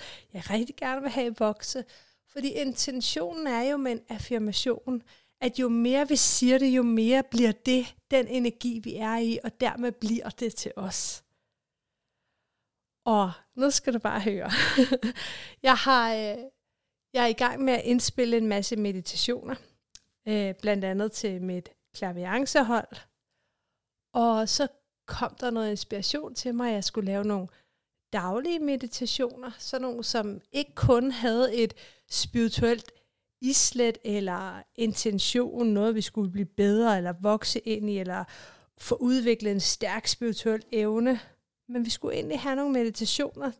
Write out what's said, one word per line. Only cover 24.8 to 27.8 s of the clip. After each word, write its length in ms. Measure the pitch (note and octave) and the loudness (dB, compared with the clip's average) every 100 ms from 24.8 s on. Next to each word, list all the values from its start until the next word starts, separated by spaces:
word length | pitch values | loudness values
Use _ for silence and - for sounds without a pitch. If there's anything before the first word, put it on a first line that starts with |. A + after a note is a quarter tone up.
| _ _ - | _ _ -12
kom 280 | - C4 - | -6 -6 -4
der 100 | B3 | -4
noget 220 | A3+ G#3+ | -2 -2
inspiration 640 | G#3 - G3+ F#3+ D4 D4+ B3+ | -4 -6 -6 -4 -4 -6 -8
til 200 | B3+ A#3 | -6 -2
mig, 140 | A#3+ | -2
at 40 | |
jeg 100 | G#3+ | -2
skulle 220 | F#3+ - G3 | -2 -4 -2
lave 180 | G3 | -2
nogle 240 | G#3 G3+ F#3 _ _ _ | -2 -2 -4 _ _ _